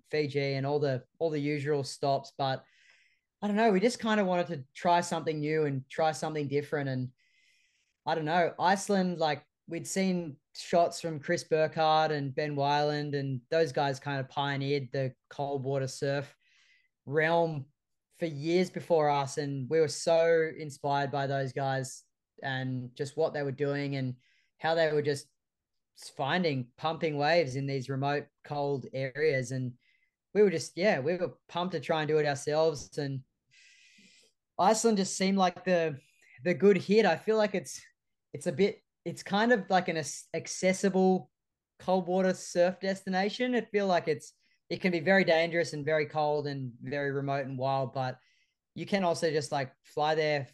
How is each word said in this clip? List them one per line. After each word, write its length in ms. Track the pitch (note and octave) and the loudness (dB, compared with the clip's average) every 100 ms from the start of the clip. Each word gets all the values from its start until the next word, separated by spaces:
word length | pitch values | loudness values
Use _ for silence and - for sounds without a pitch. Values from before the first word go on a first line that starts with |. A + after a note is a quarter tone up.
| - | -4
Fiji 440 | D3+ D3 C#3 C#3 | -2 -2 0 -2
and 100 | C3+ | -2
all 140 | C#3 D3 | -2 0
the, 240 | C#3+ B2+ - - | 0 -2 -6 -4
all 100 | E3 | -2
the 120 | D3+ | -2
usual 420 | C#3+ D3 C#3 D3 | -2 -2 0 -2
stops. 500 | C3+ - C#3+ C#3 - - | -2 -4 0 0 -2 -4
But 260 | C3+ C3 - _ _ _ _ _ _ - | -2 -2 -8 _ _ _ _ _ _ -8
I 60 | G#3 | -2
don't 80 | G3+ | 2
know, 160 | A3+ | 4
we 80 | F#3 | 4
just 200 | A#3 - | 2 0
kinda 240 | A3+ G#3+ | 0 0
wanted 220 | F#3+ F3+ F3 | 2 0 -2
to 160 | D#3 C3 | -6 -10
try 260 | - F3+ F3 | -4 2 2
something 400 | F3 E3 D#3 D#3 | 2 -4 -2 -2
new 240 | D3 D#3 | 0 0
and 220 | D3 C3+ C3 | 0 -2 -6
try 220 | - D#3+ | 0 0
something 340 | D3 D#3+ D#3 C#3+ | 0 -4 -4 -2
different. 420 | C#3+ C#3+ D3+ C3+ | -2 -2 -4 -2
And 240 | B2+ B2+ _ _ _ _ _ _ _ _ _ - | -4 -6 _ _ _ _ _ _ _ _ _ -2
I 80 | |
don't 100 | E3 | -2
know, 300 | D3+ F3+ D#3+ - | 2 2 2 2
Iceland, 600 | E3+ G3 - G3 F#3 E3 | 2 2 2 0 2 0
like, 260 | D#3 C#3+ _ _ - | -2 -2 _ _ -12
we'd 220 | E3 C3+ | -10 -6
seen 480 | F#3+ F#3+ F3+ E3 C#3 _ | -2 0 0 -4 -12 _
shots 460 | - - F3 E3+ - | -18 0 2 2 0
from 180 | E3 D3+ | -8 -8
Chris 240 | D#3 F3 | -4 -4
Burkhardt 680 | - D#3 D#3 D#3+ D#3 D#3 D#3 | 0 0 0 2 2 4 2
and 220 | D3 C#3 | 0 -4
Ben 200 | C3+ D3+ | -4 -4
Weiland, 600 | C#3+ C#3 D3 D3 D3 D3 | -2 0 2 2 0 -4
and 260 | C#3 C#3 B2+ - | -4 -4 -6 -2
those 220 | E3 D#3 | 0 0
guys 260 | C#3+ C#3+ C3 | 0 -2 -2
kinda 240 | C#3+ C#3 | -6 -6
pioneered 680 | C3 - C#3 C#3 C#3 C#3+ C3 | -6 -4 -2 -2 -2 -2 -2
the 220 | C#3 C3 - _ | -4 -4 -6 _
cold 340 | - C#3 C#3 | -10 -6 -4
water 240 | B2+ C#3 C3 | -2 -2 -4
surf 440 | - C#3 C#3 C3+ _ _ _ _ _ _ _ C3 | -4 -4 -4 -6 _ _ _ _ _ _ _ -4
realm 600 | D3 D#3 E3+ E3 D3+ C3+ _ _ _ _ - | 0 2 2 0 -2 -10 _ _ _ _ -8
for 60 | |
years 460 | E3+ C#3+ D#3 F3 F3+ | -6 -4 0 2 0
before 400 | E3 C3+ E3 D3 | -4 2 2 4
us. 260 | C#3+ C#3 - | 2 -2 -4
And 320 | C#3+ C#3 B2+ | -6 -6 0
we 100 | D#3+ | 2
were 100 | D3+ | 2
so 640 | - - E3 E3 E3 D#3+ - | 0 2 4 6 4 2 -4
inspired 540 | D#3 C3+ C#3+ C#3+ C#3 | -12 -6 -2 0 0
by 160 | C#3+ C#3 | -2 -2
those 260 | C#3 C3 | -2 -2
guys 520 | C#3+ C3+ C3+ C3 - _ _ _ - | -2 -2 -2 -4 -10 _ _ _ -12
and 520 | C#3 C3 C3 B2+ B2 | -6 -4 -4 -4 -8
just 240 | - C#3 - | -8 -8 -2
what 160 | D#3+ | -2
they 80 | D3+ | -2
were 100 | C#3+ | -4
doing 440 | C3 C#3+ C#3+ C#3+ C#3 | -2 -2 -2 -2 -2
and 200 | C3 B2+ _ _ _ _ | -4 -6 _ _ _ _
how 160 | D#3 | 0
they 160 | E3 D#3+ | 2 4
were 120 | D3+ | 2
just 260 | D3 C#3+ - _ _ _ _ _ _ _ - - | 0 -2 -6 _ _ _ _ _ _ _ -20 -6
finding 500 | C#3 F3 E3+ C3+ A#2+ - | -2 0 0 -2 -6 -4
pumping 400 | D#3 D#3+ E3 C#3+ | -4 -2 -2 0
waves 380 | D3 E3+ C#3+ C3+ | 2 4 2 -2
in 100 | C#3 | -4
these 240 | C#3 B2+ | -4 -4
remote, 360 | C3+ C#3 C#3+ - _ | -2 0 -2 -4 _
cold 440 | - C#3+ C#3+ C#3 - | -10 -4 -2 -2 -4
areas. 560 | C3 C3+ C3 D#3 C3+ A#2+ | -6 -6 0 2 2 -2
And 240 | C3 B2+ B2 _ _ _ _ _ | -4 -4 -8 _ _ _ _ _
we 100 | G3 | 4
were 80 | G#3 | 4
just, 280 | D#3+ - E3 | 4 -4 -2
yeah, 200 | G#3 D#3 | 0 2
we 180 | C#3 F3+ | 0 -2
were 200 | E3+ - _ | -2 -6 _
pumped 260 | E3+ F#3 | -4 -2
to 80 | E3+ | -4
try 200 | C3 D#3+ | -2 -2
and 80 | D3+ | 2
do 80 | D3+ | 2
it 80 | |
ourselves. 720 | D3 C3+ - D3+ D#3+ D3 - - | 2 -2 -2 2 2 0 -8 -8
And 260 | C#3 C3+ - _ _ _ - _ _ _ _ _ _ _ _ - | -6 -6 -10 _ _ _ -20 _ _ _ _ _ _ _ _ 2
Iceland 380 | F#3 G#3+ A#3 G#3 | 4 4 4 2
just 220 | F#3+ - | 0 0
seemed 180 | F#3+ G3 | 0 4
like 300 | F3+ - F#3+ | 2 2 0
the, 320 | F3 E3 C3+ _ _ _ - | 2 2 -4 _ _ _ -8
the 120 | C#3 | -2
good 240 | C#3+ G3 F#3 | 4 4 4
hit. 260 | C#3 G#3+ | 4 4
I 120 | G3+ D#3+ | 4 2
feel 200 | - A3 | 0 2
like 180 | G#3+ | 2
it's, 280 | F#3 D3 - - _ _ _ _ | 0 -6 -16 -18 _ _ _ _
it's 140 | C#3 F3 | -8 -6
a 60 | |
bit, 300 | C#3 G3+ - _ _ | 2 2 0 _ _
it's 180 | F3 C#3+ | -12 -10
kind 300 | - G3+ A#3 | -2 2 4
of 160 | A#3 F#3+ | 2 4
like 200 | F#3 F#3 | 2 2
an 100 | E3 | -4
ac-, 260 | C#3+ - - | -4 -10 -8
accessible 960 | E3 - - F#3 F#3+ G3 F#3+ F#3 F#3 - _ _ _ _ _ | -8 -8 -2 0 2 2 4 4 4 -2 _ _ _ _ _
cold 280 | - F#3 E3+ | -2 0 2
water 260 | F#3 F#3 | 2 2
surf 480 | F#3 - F3 F3 F#3 | 0 -4 2 2 2
destination. 760 | F#3+ F#3+ - F#3 G#3 G#3 B3+ | -4 -4 -2 -2 -2 -2 -2
I 60 | A#3+ | 0
feel 260 | A3+ G3+ G3 | 0 0 2
like 220 | E3+ E3 | 2 2
it's, 240 | C#3+ - _ _ _ - | -4 -4 _ _ _ -10
it 120 | E3+ | -2
can 100 | F#3 | 0
be 100 | E3+ | 0
very 220 | E3 F#3+ | 4 4
dangerous 520 | F3+ D#3+ E3 E3+ D#3+ | 6 4 4 0 -2
and 100 | D3+ | -4
very 220 | C#3+ D#3 D3 | 0 0 0
cold 420 | D#3 D3+ D3+ C#3+ | -2 0 0 -2
and 240 | C#3 B2+ A#2+ | -6 -8 -10
very 300 | B2+ C#3+ C#3+ | -8 -4 -2
remote 340 | C#3 C#3 C#3 C3+ | -2 -2 -4 -4
and 100 | C3+ | -4
wild, 360 | C3 C3+ C3 | -2 0 -2
but 260 | C3+ B2+ B2+ _ _ _ _ _ | -4 -6 -6 _ _ _ _ _
you 100 | - | -14
can 200 | E3+ G3 | -4 0
also 260 | F3+ D#3+ E3 | 0 2 0
just, 220 | D3+ C#3 | 0 -2
like, 180 | C#3+ C#3 _ | -4 -6 _
fly 300 | _ - D3+ D#3+ | _ -2 0 2
there 280 | D3+ D3 C3 | 2 0 -2